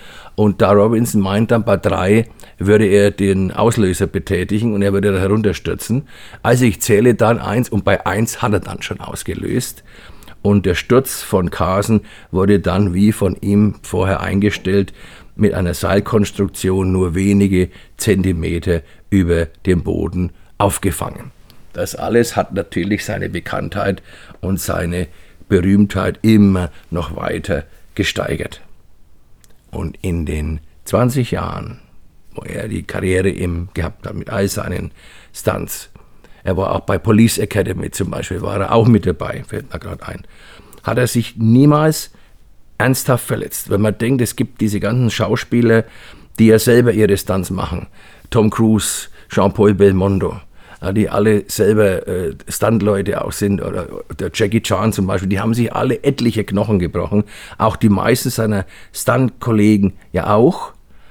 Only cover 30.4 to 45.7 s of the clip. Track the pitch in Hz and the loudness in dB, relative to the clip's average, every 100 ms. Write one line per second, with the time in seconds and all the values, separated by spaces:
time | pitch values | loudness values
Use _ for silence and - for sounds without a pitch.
30.4 | 78 78 - - - 98 123 131 123 160 | -4 -8 -10 -20 -4 0 0 0 -2 -4
31.4 | 87 90 - - - - - - - - | -6 -8 -12 -16 -20 -20 -20 -20 -20 -16
32.4 | - - 110 107 - 101 90 90 95 - | -12 -10 -8 -8 -8 -6 -2 0 0 -2
33.4 | 90 85 90 - 85 - - - - 101 | -4 -4 -6 -6 -6 -6 -12 -10 -8 -4
34.4 | 98 - - 90 85 - - - - - | -2 -4 -6 -6 -8 -12 -20 -20 -20 -6
35.4 | - 104 - - - - - - - - | -4 -4 -6 -12 -16 -20 -20 -20 -20 -12
36.4 | - 90 92 95 - 98 - 107 113 - | -4 -2 -2 -2 -2 -4 2 4 4 2
37.4 | - 101 - - - - 95 - - 90 | -2 -2 -2 -2 -6 -6 -6 -6 -8 -6
38.4 | - 101 98 117 117 110 92 82 - - | -6 -4 0 2 6 4 4 -4 -4 -10
39.4 | - 104 - 87 92 92 - 92 - - | -10 -12 -10 -14 -12 -14 -12 -14 -16 -20
40.4 | - - - - - 117 117 120 113 - | -20 -20 -20 -12 -4 -2 0 0 -4 0
41.4 | 110 120 147 147 156 151 - - - - | 4 6 6 6 2 0 -6 -18 -20 -20
42.4 | - - - - 117 131 - 123 - 110 | -20 -20 -16 -2 0 0 0 -2 -2 -6
43.4 | 104 - - 101 107 101 113 135 120 - | -6 -10 -4 0 0 0 0 0 -2 -2
44.4 | 123 - 110 101 101 123 120 - 107 110 | -6 -2 -2 -2 -2 0 0 0 -2 -2
45.4 | - 120 117 | -2 2 4